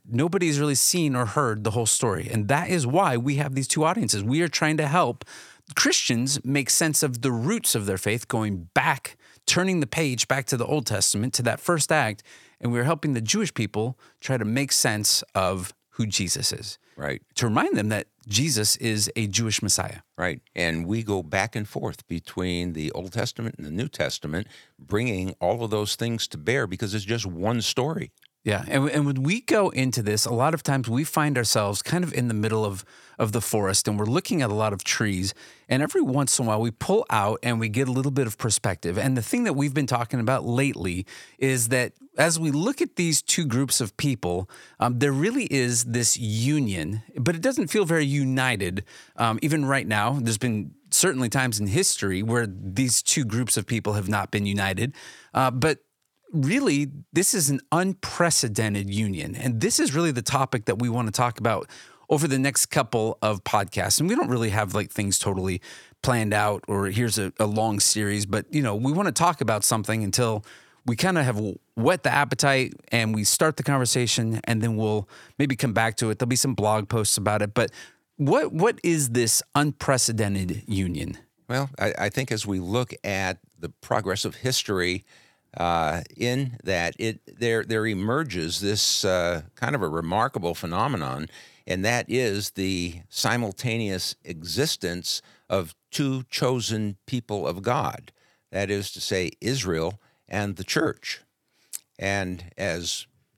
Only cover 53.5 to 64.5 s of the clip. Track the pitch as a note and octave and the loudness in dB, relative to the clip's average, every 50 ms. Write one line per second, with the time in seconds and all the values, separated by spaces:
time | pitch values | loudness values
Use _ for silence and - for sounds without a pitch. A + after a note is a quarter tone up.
53.5 | - A2 G2 - A#2+ A2 - G#2+ G#2 G#2 F#2+ F#2+ G#2+ G#2 G2 - - G#2 G2+ G2+ | 0 -2 -2 -2 -2 -2 -2 0 -2 0 0 0 0 -2 -2 -2 -2 0 0 0
54.5 | G2 G2+ G2 G2 F#2+ F#2+ A#2 C#3 - - - - - - - - - B2 C3 C3 | 0 0 0 0 0 0 -2 -4 -4 -8 -16 -20 -20 -20 -20 -4 0 0 2 2
55.5 | B2 B2+ A#2 D#3+ C#3+ - _ _ _ _ _ _ _ _ _ - - D#3 C3 C#3 | 2 2 2 2 0 -2 _ _ _ _ _ _ _ _ _ -4 -2 0 2 2
56.5 | G#3 C#4 C#4+ G#3+ C#3+ C#3+ D3 C3+ C#3+ D3 - - - D#3+ F#3+ - - G3 D3 C#3 | 2 2 2 2 2 2 0 -2 -4 -10 -16 -4 0 0 2 2 2 2 2 2
57.5 | C#3 C3 - _ D#3 E3+ F#3 F#3+ F#3 - - - - - E3+ E3+ - - - A#2 | 0 0 -2 _ 2 2 2 2 0 -4 -6 -6 0 2 2 4 4 2 2 0
58.5 | G2+ A2+ A2 G#2+ G2+ G2+ G2+ G2 G2 G#2 A2 G2+ F#2+ - - - - C3 C3 C3 | 0 0 0 0 0 0 -2 -2 -2 0 0 0 -2 -4 -6 -6 -6 -4 -4 -2
59.5 | A#2 A2 D3 A3+ - - - F3+ C3 D#3+ E3+ E3 C3 A#2+ A2 - C#3+ C#3 C3+ - | 0 0 0 2 2 2 2 2 2 2 2 2 0 0 -2 0 0 2 2 0
60.5 | - A2+ - - G2 G#2+ B2 A#2+ A2+ B2 A#2 G#2+ G2+ - B2 A#2+ A#2 - A2 A#2 | 0 -2 0 0 0 0 0 0 0 0 0 0 0 2 2 0 0 0 0 0
61.5 | G#2+ - - - - - - - - - _ - D#3+ C#3+ D#3 D3+ C3+ C3 C3 C#3 | 0 0 -2 -8 -14 -20 -20 -20 -20 -20 _ 0 2 2 4 2 2 2 2 2
62.5 | A2 - - - - D3+ C3 - - A2+ A2 A2+ - - - G#2+ G#2 F#2 - - | 2 0 0 2 2 0 0 2 2 2 2 0 0 0 0 0 0 0 -2 0
63.5 | - G#2 G2 - - G#2 F2+ G2 - - D3 F#3 A#3 D4+ - - B2+ A#2 A2+ A2 | 0 2 2 0 -2 -2 0 2 2 2 2 2 2 0 0 0 0 0 0 0